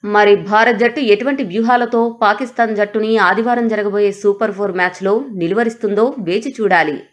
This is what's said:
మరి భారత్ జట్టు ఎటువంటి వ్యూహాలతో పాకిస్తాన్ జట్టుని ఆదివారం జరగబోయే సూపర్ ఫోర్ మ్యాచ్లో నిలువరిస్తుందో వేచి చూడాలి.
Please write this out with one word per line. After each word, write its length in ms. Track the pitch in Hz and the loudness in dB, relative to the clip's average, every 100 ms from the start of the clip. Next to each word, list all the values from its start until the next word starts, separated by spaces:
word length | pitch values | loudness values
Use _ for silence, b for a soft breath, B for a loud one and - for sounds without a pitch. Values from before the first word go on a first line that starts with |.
మరి 300 | 208 208 208 202 165 | 0 2 6 4 4
భారత్ 320 | 208 233 214 | 2 4 2
జట్టు 180 | 233 233 247 208 | 0 0 2 2
ఎటువంటి 300 | 262 269 214 | 2 -2 -4
వ్యూహాలతో 500 | 190 226 247 240 240 233 226 208 | -2 2 2 2 0 -2 0 0
పాకిస్తాన్ 500 | 214 254 - 233 208 | 0 -4 -2 -2 0
జట్టుని 340 | 208 220 220 220 185 | -2 -2 0 2 2
ఆదివారం 400 | 196 226 240 233 | 2 0 0 0
జరగబోయే 380 | 214 208 202 202 202 | -2 -2 0 0 0
సూపర్ 340 | 202 202 220 196 | 0 0 -2 -2
ఫోర్ 180 | 202 180 | -4 -2
మ్యాచ్లో 340 | 180 180 190 214 277 196 | -2 -2 -2 -2 -2 -6
నిలువరిస్తుందో 640 | 165 202 233 226 208 202 233 285 170 | -2 0 -2 -2 -4 0 0 -2 -4
వేచి 240 | 190 233 - | -4 -4 -4
చూడాలి. 380 | 208 180 156 139 - | 0 2 0 -4 -12